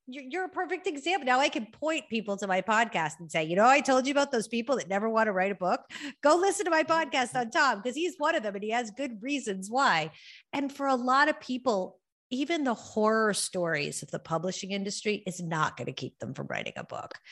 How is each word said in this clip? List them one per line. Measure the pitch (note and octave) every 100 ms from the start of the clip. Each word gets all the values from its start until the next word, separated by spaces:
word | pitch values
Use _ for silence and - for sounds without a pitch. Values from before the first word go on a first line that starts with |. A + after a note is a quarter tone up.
| -
you're, | C4 C4
you're | E4+ F#4
a |
perfect | F#4 E4 F#4 F#4
example. | C#4+ E4 F#4+ B3+
Now | B3+
I | D4
can | D4+ G#3+
point | - D4+ D#4+ -
people | A3+ G#3 G3
to | G3+
my | F#3
podcast | F#3 A3 A3+ F#3 D#3+ -
and | E3
say, | E3
"You | D#3+ F3+
know, | A#3
I | C#4
told | C#4 C4 C4
you |
about | C#4 C#4
those | A#3+ -
people | A#3 A#3 A#3+
that | D#3
never | G3 A3
wanna | A3 A3
write | F#3 F#3+
a | G3+
book. | F3+ A#3+ - - D4 -
Go | C#4+ E4+
listen | G4 F4+ F4
to |
my | D#4+
podcast | D#4+ E4 D#4 C#4 B3 B3+
on | A#3
Tom, | E4 C#4 G#3
'cause | A#3+ B3+
he's | F4 -
one | D4 E4
of |
them | G#3 G3
and |
he | G#3
has | A#3 A3
good | G3+ C#4 G#3+
reasons | B3+ C#4+ A3+ F#3+ F#3+
why." | B3 C4 E3+ D#3 - - - _
And | C#4 C#4
for | C#4 C#4
a | C4
lot | B3 C4+ D4
of | D4+
people, | - B3+ B3+ G3+ F#3 - _ _ _
even | B3+ D4 E4+
the | C4 G#3+
horror | - A3 G#3+ A3 A3
stories | F#3+ - F#3 E3+ D3+ D3 -
of | -
the | D#3
publishing | - E3 F3+ F3+ F#3+
industry | G3+ G3 G3+ G#3+ G#3 -
is | E3
not | E3+ D#3+ D3+ -
gonna | C3+
keep | C3 B2+ -
them | B2
from | C3 C#3
writing | G#1+ - -
a |
book. | - - - - -